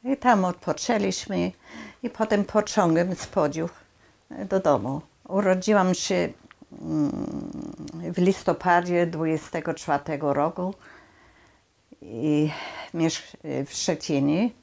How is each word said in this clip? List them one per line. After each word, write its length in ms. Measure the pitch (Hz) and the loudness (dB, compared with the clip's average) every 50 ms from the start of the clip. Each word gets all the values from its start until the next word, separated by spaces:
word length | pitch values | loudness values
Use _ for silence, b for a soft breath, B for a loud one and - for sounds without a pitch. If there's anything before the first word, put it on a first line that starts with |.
| _ | _
I 120 | 247 277 | -2 -4
tam 280 | 269 - 247 240 202 185 | 0 4 4 4 6 4
odpoczęliśmy 1080 | 180 175 - - - 160 - - - 240 214 202 190 190 - - - 202 185 175 185 185 B B B B 226 220 208 B B - | 2 -2 -4 -4 -4 -4 -2 0 0 0 2 2 0 -2 -2 -4 -4 -2 -2 -2 -2 -4 B B B B -16 -16 -18 B B -10
i 80 | 240 | -10
potem 340 | - - 220 214 214 202 202 | -2 -2 0 2 2 2 2
pociągiem 680 | - - 214 202 - - - 190 170 160 165 175 185 185 | 2 2 0 2 2 2 2 4 4 6 4 2 2 0
z 120 | - - | -4 -4
Podjuch, 440 | - - - 160 147 139 160 160 175 - - - _ _ b b b b b b _ | -2 0 0 0 2 0 -2 -4 -6 -6 -12 -20 _ _ b b b b b b _
e, 140 | - - 202 | -12 -10 -6
do 160 | 190 196 190 | -2 -2 0
domu. 400 | 190 165 143 123 101 120 135 143 - - _ _ _ - | 2 4 2 2 2 -2 -6 -6 -8 -12 _ _ _ -4
Urodziłam 680 | 180 190 202 196 185 185 180 - 214 202 185 185 185 | -2 0 2 2 2 2 2 2 4 4 4 4 2
się, 340 | - - - 196 180 175 - - - - - - _ - _ - - - | 0 0 -2 0 0 0 -2 -4 -10 -20 -20 -20 _ -20 _ -18 -12 -8
mm, 680 | 165 160 156 147 143 - - - - - - - - - - - - - - 165 - - 165 170 170 175 | -4 0 0 0 0 0 -4 -6 -6 -6 -8 -8 -8 -10 -10 -12 -12 -12 -12 -14 -14 -12 -10 -8 -6 0
w 40 | 185 | 2
listopadzie 880 | 180 185 196 - - - 170 175 - 185 175 175 175 180 175 175 175 | 4 4 4 2 2 0 -2 0 2 4 4 4 4 2 2 2 2
dwudziestego 680 | 165 170 156 160 160 160 151 - - - 165 156 - 160 | 2 0 -2 0 0 0 0 -2 -4 -6 -6 -4 -4 -6
czwartego 600 | 156 - - 147 143 - - 160 143 156 147 139 | -6 -2 -2 -2 -2 -2 -4 -6 -2 0 0 2
roku 400 | 143 143 160 165 - - 185 202 b b b b b b b b b b b b b b b b b b b b _ _ _ - _ - | 2 2 0 0 -4 -6 -6 -6 b b b b b b b b b b b b b b b b b b b b _ _ _ -20 _ -18
i 480 | - - 117 120 151 151 147 151 156 151 B B B B B B B B | -14 -10 -4 0 2 2 2 2 0 -2 B B B B B B B B
Miesz-, 400 | 165 165 165 165 - - - - - _ 160 139 131 139 | 0 0 0 0 -2 -10 -14 -20 -16 _ -6 -4 -4 -4
w 60 | 139 - | -4 -4
Szczecinie. 760 | - - - 175 143 - - 151 139 135 143 151 175 214 240 220 _ | -4 -2 -2 -2 -2 -2 0 0 2 4 4 4 2 2 0 -2 _